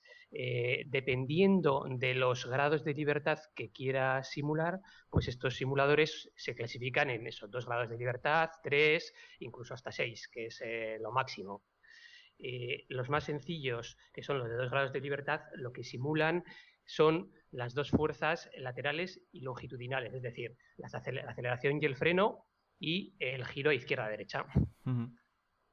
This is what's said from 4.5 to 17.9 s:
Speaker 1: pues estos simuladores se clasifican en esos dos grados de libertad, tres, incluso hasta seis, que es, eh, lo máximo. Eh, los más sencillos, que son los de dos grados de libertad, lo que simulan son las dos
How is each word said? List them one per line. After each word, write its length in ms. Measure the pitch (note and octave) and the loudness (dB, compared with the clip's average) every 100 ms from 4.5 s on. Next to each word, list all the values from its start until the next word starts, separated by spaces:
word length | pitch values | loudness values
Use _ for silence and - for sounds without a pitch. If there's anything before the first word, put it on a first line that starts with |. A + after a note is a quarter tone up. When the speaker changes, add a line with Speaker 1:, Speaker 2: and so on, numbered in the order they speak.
| D#3 E3 F#3+ - - _ | 0 0 -2 -8 -20 _
Speaker 1:
pues 180 | - - | 0 0
estos 280 | B2 C#3 - | 0 -2 -2
simuladores 720 | C3 C#3 C#3 D3 D#3 - - - | 0 4 6 6 4 0 -12 -12
se 180 | - | -8
clasifican 540 | A#2 A#2 A#2+ B2 B2+ C#3+ | -6 -6 -6 -2 2 2
en 160 | A#2 A#2 | 0 -6
esos 240 | - G#2+ | -10 -8
dos 160 | B2 B2 | -6 -2
grados 220 | A#2 A#2+ | -2 -2
de 80 | A#2 | -2
libertad, 540 | B2 A#2+ D3 D#3 D#3+ - | -4 -2 2 4 2 -2
tres, 520 | - C#3+ D3+ D#3+ - - - - | 0 4 6 4 0 -14 -20 -14
incluso 360 | B2 B2 A#2+ | -12 -12 -12
hasta 180 | B2+ - | -12 -8
seis, 360 | - B2+ A2 - | -4 -4 -4 -12
que 160 | B2 A2+ | -10 -10
es, 140 | - | -8
eh, 360 | A#2 A2+ A2 A2 | -8 -4 -4 -6
lo 120 | A2 | -4
máximo. 500 | B2 B2+ - F#2+ G2+ _ _ - - - - - - | -2 -2 -4 -10 -10 _ _ -20 -20 -20 -20 -20 -14
Eh, 460 | B2+ B2 B2 C#3 - | -10 -8 -6 -8 -6
los 200 | C3 B2 | -6 -2
más 160 | D3 | -2
sencillos, 720 | D3 D3 - E3 C3 A#2 A#2 - _ | -2 -6 -6 -4 -4 -4 -6 -14 _
que 100 | - | -10
son 160 | A#2+ C#3 | -4 -2
los 100 | A#2 | -2
de 80 | A#2 | -2
dos 140 | B2+ | 0
grados 220 | C3+ C3+ | 0 0
de 80 | C#3 | -2
libertad, 400 | C#3 C#3 C#3+ D3+ - | -4 -4 -2 -4 -4
lo 180 | - B2 | -10 -8
que 120 | B2 | -8
simulan 600 | A#2+ B2+ C#3 D#3 D#3 E3+ - - - _ | -8 -4 0 2 4 2 -2 -14 -20 _
son 480 | - - D#3 D#3+ G3 - _ | -2 6 6 6 0 -14 _
las 240 | B2+ A#2+ | -6 -4
dos 160 | B2+ C#3 | -2 2